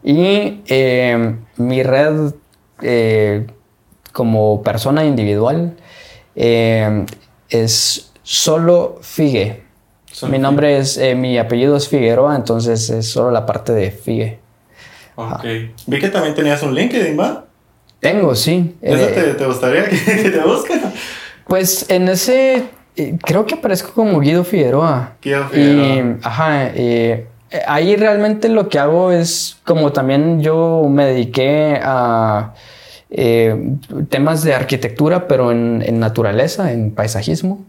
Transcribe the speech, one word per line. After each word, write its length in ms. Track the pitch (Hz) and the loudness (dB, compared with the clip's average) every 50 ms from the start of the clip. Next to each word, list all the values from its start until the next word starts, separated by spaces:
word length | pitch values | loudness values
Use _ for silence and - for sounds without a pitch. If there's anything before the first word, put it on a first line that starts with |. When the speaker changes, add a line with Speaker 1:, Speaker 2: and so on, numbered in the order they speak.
| _ | _
Speaker 1:
Y, 580 | 139 143 156 175 190 202 202 208 202 - - - - | 2 2 2 4 2 2 0 0 -4 -8 -10 -6 -2
eh, 680 | 135 131 135 127 123 127 127 123 120 117 117 113 113 113 113 _ _ - | 0 2 2 2 2 2 2 2 0 0 0 -2 -4 -6 -10 _ _ -4
mi 260 | 120 123 127 127 127 | -4 -2 0 0 0
red, 480 | 127 127 135 147 156 156 156 156 143 139 - _ _ _ _ _ _ _ _ | 2 2 2 2 2 0 0 -2 -4 -4 -8 _ _ _ _ _ _ _ _
eh, 640 | - 120 123 120 113 110 110 107 107 104 104 104 113 110 - - _ _ _ _ _ _ _ _ _ - _ | -4 -2 0 2 2 2 2 2 2 2 0 -2 -4 -8 -12 -20 _ _ _ _ _ _ _ _ _ -20 _
como 480 | - 123 113 113 110 107 107 107 104 104 | -4 -2 0 2 2 2 2 2 0 0
persona 400 | - 101 110 110 135 139 156 156 | -4 -4 -2 -2 -2 0 2 2
individual, 720 | 151 139 120 107 101 101 101 110 120 143 165 170 170 165 - - - - - - - - - _ _ _ | 0 0 0 0 0 0 0 0 0 0 -2 -4 -4 -6 -12 -20 -20 -20 -20 -20 -20 -20 -20 _ _ _
eh, 720 | - 120 117 117 117 113 113 113 110 110 107 107 104 - - - - _ _ _ _ _ _ | -2 0 2 2 2 2 2 2 2 0 0 0 -2 -4 -6 -10 -18 _ _ _ _ _ _
es 640 | - 117 113 113 110 - - - - - - _ _ _ _ | -2 0 0 0 0 -2 -2 -2 -4 -6 -10 _ _ _ _
Solo 760 | - - - - - 156 165 165 170 175 175 - - - - | -6 -4 -2 0 0 0 2 4 4 4 4 2 0 -6 -10
Figue. 600 | - - - - 156 143 131 113 95 107 113 - - _ _ _ _ _ _ _ _ _ | -20 -14 -4 0 0 2 2 0 -2 -2 -4 -10 -18 _ _ _ _ _ _ _ _ _
Speaker 2:
Solo 220 | - - - - | -16 -10 -6 -2
Speaker 1:
Mi 60 | 139 135 | -2 0
Speaker 2:
Figue. 40 | 135 | 2
Speaker 1:
nombre 340 | 139 143 143 147 147 143 139 | 2 2 2 4 4 2 2
es, 200 | 135 135 - - | 2 -2 -2 0
eh, 160 | 127 131 127 | 0 0 2
mi 220 | 123 127 127 123 120 | 0 0 0 0 0
apellido 380 | 117 113 120 120 127 139 147 | 0 0 0 2 4 4 2
es 140 | 139 139 - | 2 0 0
Figueroa, 480 | - 143 123 113 117 123 131 143 147 135 | 0 2 2 4 4 4 2 2 2 -2
entonces 520 | 117 110 113 113 117 117 117 110 113 113 | -2 -2 -2 0 0 0 0 -2 -2 -2
es 200 | 117 113 110 110 | -4 -4 -4 -4
solo 220 | - 127 120 123 | -2 -2 0 0
la 140 | 123 113 110 | 0 -2 -2
parte 280 | 113 104 113 - - 120 | -2 -6 -6 -2 -2 0
de 180 | 110 98 92 | 0 0 -2
Figue. 480 | 98 - - - 117 113 110 110 110 - _ _ _ _ _ _ _ - - - - - - - _ | -4 -8 -8 -6 -4 -4 -4 -6 -8 -12 _ _ _ _ _ _ _ -20 -20 -20 -20 -20 -20 -20 _
Speaker 2:
Ok. 120 | - 113 113 117 | -14 -10 -10 -8
Speaker 1:
Ah. 80 | - - 120 113 113 113 - - - - - | -8 -8 -8 -8 -8 -8 -12 -14 -16 -8 -6
Speaker 2:
Vi 120 | - 139 | -4 -2
que 80 | - 190 | -2 -2
también 240 | 190 196 170 151 147 | -2 -2 -2 -2 -2
tenías 280 | - 156 147 143 143 151 | -2 0 0 0 -2 -2
un 100 | 143 131 | -2 -2
LinkedIn, 460 | 143 202 247 247 247 196 160 151 151 | 0 -2 0 0 0 -2 -2 0 -2
¿va? 240 | 190 - - - - _ _ _ _ _ _ _ _ _ _ _ | -2 -2 -4 -8 -14 _ _ _ _ _ _ _ _ _ _ _
Speaker 1:
Tengo, 340 | - 143 175 208 196 156 127 | -2 0 0 2 2 2 0
sí. 440 | 110 - 156 165 180 175 165 175 - | 0 0 0 0 0 0 -2 -4 -6
Speaker 2:
¿Eso 220 | - - 160 139 - | -2 0 2 2 2
Speaker 1:
Eh, 80 | - - | 2 2
Speaker 2:
te, 200 | 190 170 151 131 | 2 0 0 0
te 120 | 117 139 | -2 -2
gustaría 440 | 131 127 123 127 127 135 165 202 202 | -4 -2 -2 -2 0 0 0 0 0
que, 80 | 190 156 | -2 -2
<laughs> 80 | - | 0
que 240 | 185 202 202 214 196 | 0 0 2 2 2
te 100 | 180 165 | 0 2
busquen? 380 | 156 160 - - - - 349 - - 190 - - - - - - - - - - _ - | 2 2 0 0 -2 -2 -4 -4 -4 -4 -8 -10 -14 -14 -14 -16 -16 -18 -20 -20 _ -2
Speaker 1:
Pues 420 | 185 190 190 180 - - - - | -2 0 0 0 -2 -4 -2 0
en 180 | 190 180 185 185 | 0 2 2 2
ese, 560 | 190 180 - - 254 262 269 262 262 254 254 254 - - _ _ _ | 0 0 0 0 2 2 4 2 2 0 -2 -4 -12 -20 _ _ _
eh, 220 | - 151 135 - 170 | -6 -6 -4 -4 -6
creo 240 | - - 156 185 220 | -4 0 0 0 0
que 100 | - - | 0 -4
aparezco 360 | 320 - 220 196 180 - - - | -4 -2 -2 -2 -2 -4 -6 -2
como 260 | - 226 214 190 156 | 0 0 2 2 2
Guido 240 | 139 143 160 175 180 | 2 2 2 2 0
Figueroa. 720 | 180 - 196 147 123 127 139 160 165 147 123 120 123 - _ | 0 0 0 2 2 2 2 2 2 0 -2 -4 -6 -12 _
Speaker 2:
Guido 260 | - 139 139 139 139 135 | -6 -4 -2 -2 -2 -2
Speaker 1:
Y, 40 | 143 | 2
Speaker 2:
Figueroa. 600 | 151 143 143 143 143 139 135 135 131 123 120 117 113 - | 4 4 6 6 4 4 2 2 0 0 -2 -4 -4 -6
Speaker 1:
ajá, 440 | 117 110 117 160 160 151 143 135 123 - | -6 -4 -2 0 0 0 0 -2 -2 -2
eh, 520 | 120 123 120 120 117 117 117 117 110 113 - - _ _ _ | -2 -2 0 0 2 2 0 0 -2 -6 -12 -18 _ _ _
eh, 120 | - - - | -8 -8 -4
ahí 300 | - 147 147 165 180 208 | -2 0 0 2 2 2
realmente 540 | 202 214 220 208 208 208 214 214 214 - 233 | 4 4 2 2 2 2 0 0 0 0 2
lo 180 | 226 220 196 - | 2 2 0 0
que 100 | - 147 | 0 0
hago 360 | 139 147 160 170 185 185 180 | 2 2 2 2 2 2 2
es, 440 | 170 165 165 - - - - - _ _ | 2 0 0 -4 -6 -8 -10 -12 _ _
como 300 | - 170 160 156 143 139 | -2 0 2 2 0 0
también 480 | 143 135 131 135 143 151 165 170 160 | 0 0 2 2 2 2 2 2 2
yo 440 | 147 156 156 160 165 165 165 165 156 143 | 2 2 2 2 2 2 2 2 2 2
me 160 | 139 143 143 | 4 4 4
dediqué 720 | 139 131 127 120 113 113 135 127 135 143 151 151 151 147 135 | 2 2 0 0 -2 0 0 0 2 2 2 2 2 0 0
a, 720 | - - 131 127 123 120 117 113 113 110 107 104 107 110 - - - - - - - - - - _ _ | 0 -2 0 0 0 0 0 0 0 0 0 -2 -2 -6 -12 -20 -20 -20 -20 -20 -20 -20 -20 -20 _ _
eh, 640 | - - 127 117 117 117 117 110 110 - - 123 135 139 - - - - 147 - | -4 0 2 2 4 4 4 2 0 0 -2 -4 -6 -6 -8 -10 -6 -6 -6 -4
temas 340 | - 135 139 156 160 156 156 | -2 0 0 0 0 0 0
de 100 | 160 143 | 0 0
arquitectura, 760 | 127 123 - 147 127 - 120 110 - 147 156 175 180 180 - | 0 0 -2 -4 -4 -4 -6 -2 0 0 2 2 0 0 0
pero 220 | 147 131 127 120 120 | 0 2 2 2 2
en, 280 | 117 117 117 117 117 110 | 0 0 0 -2 -2 -2
en 120 | - 117 113 | -2 0 0
naturaleza, 760 | 113 110 110 120 117 104 101 110 131 165 - - 196 165 120 | 0 0 0 0 -2 0 2 0 0 0 -2 -4 -4 -2 -2
en 180 | 117 110 107 | -2 -2 -4
paisajismo. 720 | 107 - 120 113 110 - 107 - 160 160 - 185 185 196 - | -2 -2 -4 -2 -2 -4 -4 -4 -4 -2 -2 -4 -6 -6 -12